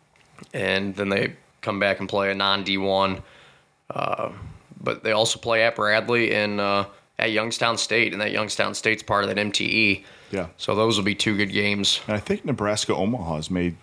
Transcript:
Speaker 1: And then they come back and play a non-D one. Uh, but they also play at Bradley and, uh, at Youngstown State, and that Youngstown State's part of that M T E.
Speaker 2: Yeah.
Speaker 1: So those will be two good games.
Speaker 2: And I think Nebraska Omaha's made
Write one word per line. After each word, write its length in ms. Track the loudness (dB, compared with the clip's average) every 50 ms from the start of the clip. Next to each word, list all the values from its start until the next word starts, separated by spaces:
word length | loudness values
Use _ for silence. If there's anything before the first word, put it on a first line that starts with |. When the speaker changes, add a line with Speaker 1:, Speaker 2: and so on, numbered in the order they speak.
| _ _ _ _ _ _ _ -20 -18 -10 -6
Speaker 1:
And 420 | -2 0 0 2 0 0 -2 -4
then 140 | -4 -2 0
they 260 | 0 0 0 -2 -4 -8 -18 _ _ _
come 180 | -6 -4 -2 2
back 200 | 2 2 2 0
and 80 | -2 -2
play 240 | 0 0 0 0
a 40 | 0
non-D 420 | 2 2 2 2 0 0 -2 -2 0
one. 460 | 0 2 2 2 2 2 0 -2 -6 -12 -20 -20 -20 -20 -20 _ _ _ _ _ _ -10
Uh, 420 | -6 -4 -2 -2 -2 -2 -4 -6 -8 -10 -14 -16 -16 -18 -20 _ -20 -8
but 240 | -6 -4 -4 -2 -2
they 80 | 0
also 280 | 2 2 2 2 0 -2
play 240 | -2 0 2 4 4
at 120 | 2 2
Bradley 560 | 2 2 2 2 2 2 2 2 2 2 2 2
and, 280 | 2 0 0 0 0
uh, 240 | 0 2 2 2 0 -2 -6 -16 _ _ _ -2
at 120 | -2 0
Youngstown 480 | 0 0 -2 -2 -2 0 0 0 0 0
State, 320 | -2 0 2 2 2 2 0
and 80 | -2
that 80 | -2 -2
Youngstown 440 | -2 -2 -2 -2 -2 0 0 0 -2
State's 260 | -2 0 0 0 0
part 220 | 0 0 0 0 2
of 60 | 0
that 100 | 0 0
M 120 | -2 0
T 140 | 0 -2 -2
E. 400 | 0 2 4 4 4 2 0 -2 -10 -20 -20 -12 -8
Speaker 2:
Yeah. 180 | -6 -6 -6 -6 -8 -8
Speaker 1:
So 180 | -4 -2 0
those 220 | 2 2 2 2 2
will 60 | 0
be 100 | 0 0
two 200 | 0 0 0 2
good 160 | 2 0 0
games. 480 | 0 0 0 0 0 0 0 0 0 0 -2 -2
Speaker 2:
And 80 | -4
I 40 | -2
think 260 | -2 -2 -2 -2 -2
Nebraska 480 | -4 -2 0 0 0 0 0 0 0 0
Omaha's 560 | 0 0 0 -2 -2 -2 -4 -4 -4 -4 -2
made 260 | -2 0 0 0 -2 -6